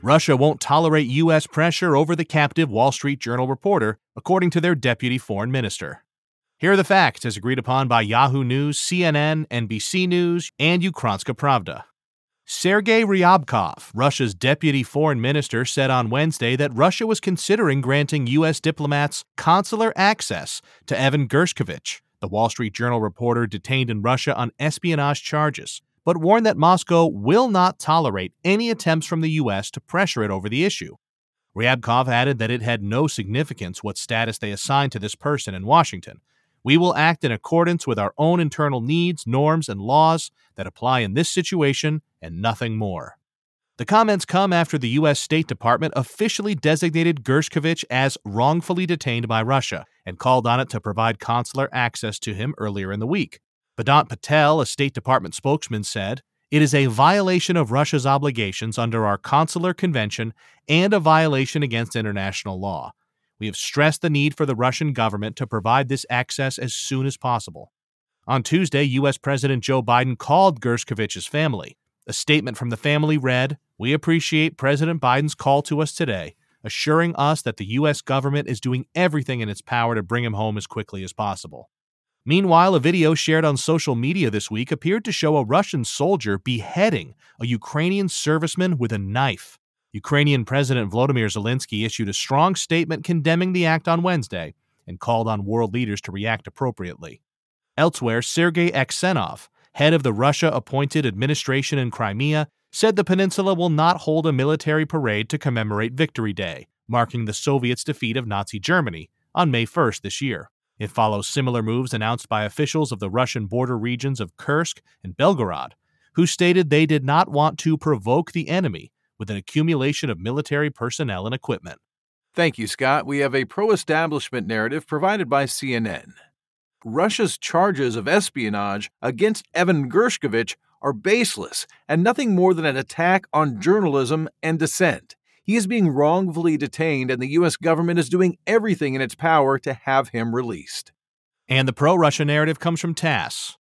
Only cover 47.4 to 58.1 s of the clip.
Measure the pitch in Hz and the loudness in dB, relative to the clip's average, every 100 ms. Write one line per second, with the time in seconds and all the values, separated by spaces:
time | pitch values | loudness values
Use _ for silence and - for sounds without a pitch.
47.4 | 151 160 156 165 - 123 135 - 107 101 | 2 -2 -2 -2 -2 0 0 -2 -6 0
48.4 | 131 165 165 180 180 165 135 117 113 113 | 2 0 -2 -4 -2 -2 -2 -4 0 0
49.4 | 110 135 - 82 - _ - 92 127 127 | 2 0 -2 -8 -12 _ -14 -2 2 2
50.4 | 117 123 127 110 107 101 113 110 - 120 | 2 0 0 -6 -6 0 0 -2 -2 -2
51.4 | 120 139 135 127 120 - 107 104 - 98 | -2 -6 -4 -2 -4 -4 -8 -8 -8 -6
52.4 | 120 - 107 101 95 101 113 190 139 - | -6 -4 -6 -4 -6 -6 -4 -2 -4 -8
53.4 | _ _ _ - 113 143 - 120 - 151 | _ _ _ -6 4 4 2 -8 0 4
54.4 | 147 156 123 - 139 123 - 131 90 - | 4 2 0 -2 -4 -4 0 0 0 -6
55.4 | 135 151 - 110 101 107 98 127 _ _ | -2 -2 -2 -6 -4 -6 -6 -8 _ _
56.4 | _ 151 151 139 135 110 143 202 190 180 | _ 2 4 4 2 6 6 6 2 0
57.4 | - 175 123 127 147 151 131 | 2 0 2 0 2 0 2